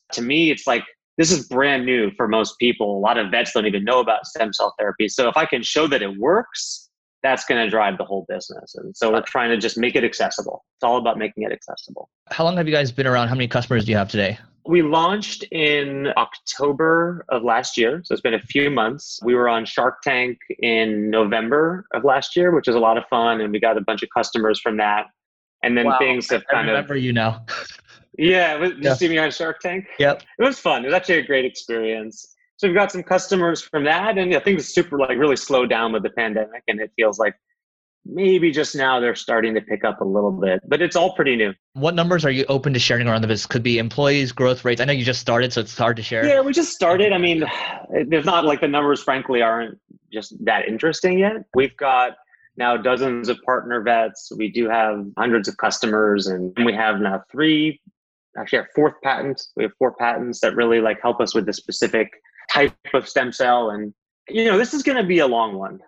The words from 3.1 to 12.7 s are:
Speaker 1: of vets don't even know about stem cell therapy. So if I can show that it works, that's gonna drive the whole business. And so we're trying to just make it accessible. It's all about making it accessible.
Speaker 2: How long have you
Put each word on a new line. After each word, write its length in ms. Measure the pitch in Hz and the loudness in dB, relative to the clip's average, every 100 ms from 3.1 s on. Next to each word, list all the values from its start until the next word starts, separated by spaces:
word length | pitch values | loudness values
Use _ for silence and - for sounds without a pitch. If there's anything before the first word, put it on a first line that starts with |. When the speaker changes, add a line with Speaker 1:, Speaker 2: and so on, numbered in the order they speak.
| 120 | 0
Speaker 1:
of 140 | 98 | 0
vets 240 | 117 120 | -2 0
don't 100 | 120 | 0
even 180 | 107 98 | 0 0
know 180 | 104 123 | 2 2
about 260 | 113 110 - | 2 0 -2
stem 260 | - 110 | -4 -4
cell 220 | - 104 - | -2 -4 -2
therapy. 300 | 104 - 107 | -4 -2 -2
So 180 | - 123 | 2 2
if 120 | 156 | 2
I 80 | 160 | 0
can 160 | 131 | -2
show 240 | 110 151 156 | -2 0 2
that 160 | 131 | 0
it 160 | 98 98 | -2 -2
works, 720 | 131 202 240 - - - - _ _ _ | 0 0 0 -10 -12 -12 -16 _ _ _
that's 240 | 135 131 - | -2 0 0
gonna 240 | 123 110 | 0 0
drive 260 | 110 101 92 | 2 0 -2
the 80 | |
whole 220 | 92 98 90 | -6 -8 -6
business. 460 | 92 - - - | -10 -10 -16 -16
And 200 | - 95 | -16 -14
so 160 | - 113 | -2 0
we're 120 | 110 | 0
trying 260 | - 127 117 | 0 -2 0
to 80 | 113 | 0
just 220 | 110 117 | -2 -2
make 180 | 120 131 | 0 0
it 80 | |
accessible. 640 | 117 - 95 - 98 - _ - | 0 0 -4 -4 -10 -12 _ -4
It's 80 | |
all 140 | 120 123 | 0 0
about 180 | 117 107 | 0 -2
making 280 | 107 107 | -4 -6
it 60 | 107 | -8
accessible. 580 | - - - - - - _ - | -8 -12 -18 -16 -18 -18 _ -12
Speaker 2:
How 140 | - | -2
long 140 | 165 180 | 0 0
have 100 | |
you 60 | 156 | 0